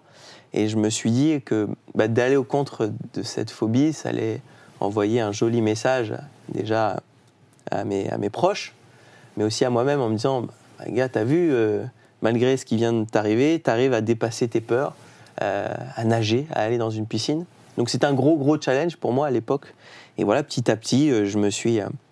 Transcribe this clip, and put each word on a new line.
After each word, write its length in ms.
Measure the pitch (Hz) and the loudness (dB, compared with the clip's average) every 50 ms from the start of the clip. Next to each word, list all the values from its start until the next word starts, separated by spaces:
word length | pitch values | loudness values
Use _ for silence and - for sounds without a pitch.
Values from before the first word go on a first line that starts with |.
| - _ - - - - - - - _ - | -6 _ -20 -20 -20 -20 -20 -20 -14 _ -2
Et 140 | 98 107 | -2 0
je 100 | 107 110 | 0 2
me 140 | 110 104 107 | 2 0 0
suis 180 | 110 - - 113 | 0 0 0 2
dit 320 | 117 127 143 160 156 143 - | 2 4 4 2 2 0 -2
que, 240 | - 110 107 104 - - - _ - - | -2 -2 0 0 -2 -4 -8 _ -4 0
bah, 120 | - 110 | 0 2
d'aller 280 | 110 113 120 120 127 139 | 2 4 2 4 4 4
au 80 | 139 127 | 2 2
contre 480 | - - 143 139 - - - 113 107 110 117 - - - | 0 0 -2 -2 -2 -2 -2 -2 -2 -2 -6 -10 -10 -10
de 80 | - - | -8 -8
cette 260 | - - 117 110 - | -6 -6 -6 -6 -6
phobie, 440 | - - 113 110 113 131 147 160 151 | -4 -2 -2 2 2 2 2 2 0
ça 160 | - - 120 | -2 -4 -4
allait 320 | 120 113 113 113 110 - - - - - - - - - | -4 -2 -2 -4 -4 -6 -10 -16 -20 -20 -20 -14 -8 -6
envoyer 420 | - 98 104 110 104 107 117 123 | -4 -2 0 0 2 2 2 2
un 100 | 113 104 | 0 0
joli 300 | 104 - 117 117 117 117 | 0 0 0 2 2 2
message 520 | 110 107 107 110 - 131 131 127 113 107 120 131 139 - - - - - | 2 2 0 0 0 0 0 0 -2 -4 -6 -8 -10 -14 -20 -16 -12 -8
déjà 480 | - - 107 110 110 113 110 101 92 - - _ _ _ _ _ _ _ _ _ - - - - | -6 -6 -2 -2 0 0 0 0 -2 -4 -10 _ _ _ _ _ _ _ _ _ -20 -16 -10 -6
à 120 | - 101 104 | -6 -4 -2
mes, 240 | 104 98 98 98 - | -2 -2 -2 -2 -2
à 100 | - 113 | -4 -4
mes 100 | 101 104 | -4 -4
proches, 460 | - 113 135 190 208 - - - - _ - - - - - - - - - - - | -2 0 0 0 0 -2 -8 -12 -16 _ -20 -20 -20 -20 -20 -20 -20 -20 -20 -10 -4
mais 60 | 101 104 | -2 -2
aussi 220 | 110 110 - 135 | 0 0 0 0
à 60 | 123 | 0
moi-même 300 | 123 117 123 143 147 143 | 2 2 2 2 0 0
en 80 | 123 110 | 0 -2
me 60 | 110 | -2
disant, « 260 | 107 123 135 135 123 - - - - - - - - | 0 0 0 -2 -2 -4 -6 -10 -16 -20 -20 -18 -14
Bah, 60 | - | -10
gars, 220 | - 87 120 131 123 | -4 -2 -2 -2 0
t'as 140 | - 113 110 | 0 -2 0
vu, 280 | 123 151 175 175 160 | 2 2 2 2 2
euh, 320 | 135 117 113 107 104 101 110 127 - _ _ _ _ _ 113 | 2 2 2 2 0 -2 -4 -8 -12 _ _ _ _ _ 0
malgré 340 | 110 120 110 123 131 135 | 0 2 2 4 2 2
ce 80 | 131 - | 0 0
qui 120 | - 113 | -2 0
vient 160 | 110 117 117 117 | 0 2 2 2
de 120 | 113 107 | 0 0
t'arriver, 540 | 110 - 110 107 104 110 120 139 156 165 160 | 0 0 0 2 2 2 4 4 2 2 0
t'arrives 340 | - - 113 117 131 135 123 | 0 0 2 2 2 2 2
à 80 | 110 | 2
dépasser 460 | 110 113 120 113 120 113 - - 127 | 2 0 0 0 0 -2 -2 -2 -2
tes 140 | 117 - 113 | -2 -2 -2
peurs, 340 | 113 - 117 127 147 - - - - - - - - - - - - | 0 0 0 0 0 -2 -6 -10 -18 -20 -20 -20 -20 -12 -8 -4 -4
euh, 240 | 101 95 101 101 - - - 120 135 - | -2 -2 -2 -4 -4 -6 -8 -10 -10 -6
à 80 | - 117 | -2 0
nager, 440 | 113 117 113 110 104 113 131 147 160 | 2 2 2 2 2 0 0 0 -2
à 100 | - - | -4 -2
aller 180 | 107 110 123 117 | -2 0 0 0
dans 100 | 113 110 | -2 -2
une 160 | 110 110 107 | -4 -4 -6
piscine. » 400 | 110 110 110 - - 147 165 175 - - - - - - | -4 -4 -4 -2 -2 -2 -4 -4 -8 -14 -20 -20 -8 -4
Donc 120 | - 120 117 | -4 -2 -2
c'est 120 | - 127 151 | 0 0 2
un 100 | 143 139 | 2 2
gros, 240 | 127 - 151 165 | 4 4 4 4
gros 220 | 147 131 143 151 147 | 4 4 2 2 2
challenge 380 | - 143 127 135 165 175 - | 2 0 0 0 0 -2 -4
pour 140 | - - - | -4 -4 -2
moi 160 | 123 135 151 | 0 0 0
à 40 | 143 | 0
l'époque. 420 | 120 113 113 - 131 143 - - - _ - - - - - - _ | 0 -2 -2 -2 -4 -4 -4 -10 -20 _ -20 -20 -20 -20 -20 -12 _
Et 60 | - 95 | -2 0
voilà, 180 | 101 110 143 | 2 2 2
petit 300 | 147 - - 143 120 - | 0 -2 -4 -2 0 0
à 40 | 110 | 0
petit, 360 | 110 - - 120 131 151 151 | 0 0 0 2 2 4 4
euh, 140 | 123 107 104 | 4 2 2
je 120 | 101 104 | 0 0
me 140 | 104 104 101 | 0 0 0
suis, 280 | 98 - - 117 117 107 | 0 0 -2 0 0 0
euh, 80 | 95 - - - _ _ | -2 -4 -8 -12 _ _